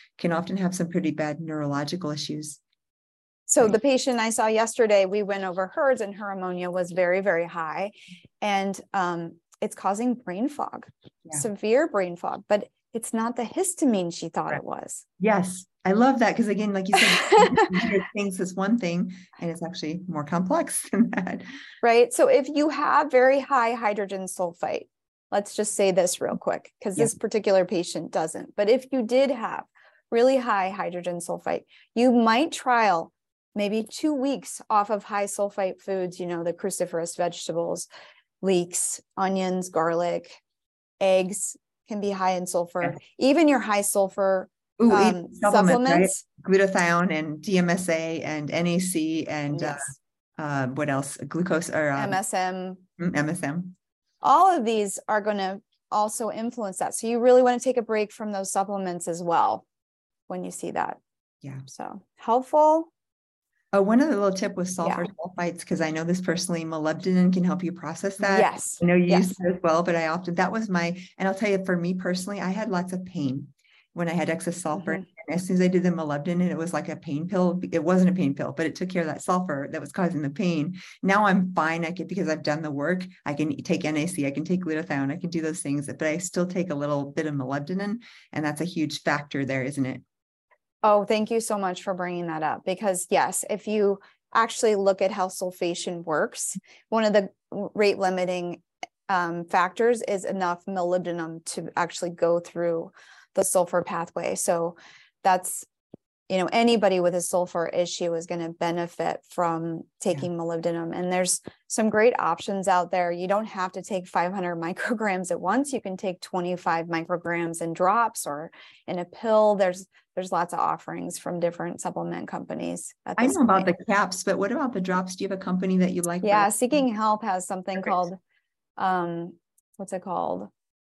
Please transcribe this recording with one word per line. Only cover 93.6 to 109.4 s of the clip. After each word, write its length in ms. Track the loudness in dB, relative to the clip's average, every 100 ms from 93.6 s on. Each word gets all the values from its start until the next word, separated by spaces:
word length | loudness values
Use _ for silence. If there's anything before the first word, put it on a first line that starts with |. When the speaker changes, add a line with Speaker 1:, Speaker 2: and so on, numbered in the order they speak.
| -2
Speaker 2:
you 320 | 2 2 0 -6 _ _
actually 440 | 0 0 2 2 4
look 260 | 2 2
at 80 | 0
how 160 | 0 -4
sulfation 800 | -4 -8 -4 -4 -2 -6 -8
works, 520 | -4 -2 -2 -4 -8 -8 -14 -20 _
one 140 | 0
of 100 | 4
the 180 | 2 2 -6 _
rate 480 | -10 -6 0 0 2
limiting, 640 | 0 0 -2 -4 -6 -10 _ _ -18 _ -4
um, 360 | -2 -2 -6
factors 580 | -2 0 0 2 2 2
is 220 | -2 -4
enough 400 | -4 -2 -2 -4 -6
molybdenum 800 | -2 0 0 -2 -6 -8 -10 -10
to 220 | -10 -6 -4
actually 340 | -4 -4 -8
go 280 | 0 2 2
through 540 | -2 -4 -2 -2 -6 -16 -20 -20 _
the 80 | -2
sulfur 400 | 0 0 2 0
pathway. 540 | -2 -6 -6 -6 -4 -2
So 400 | 0 0 -2 -6 -18 -20 _ _
that's, 400 | 2 2 0 -10 -12 _ _ -20 _ _ -4
you 80 | -2
know, 100 | 0
anybody 480 | 4 4 4 4 4
with 140 | 2 0
a 60 |
sulfur 440 | 0 0 0 -2 -2
issue 480 | -2 -2 -2 -4
is 120 | -4 -6
gonna 240 | -6 -8
benefit 760 | -4 -2 -2 -4 -4 -4 -4 _
from 500 | -2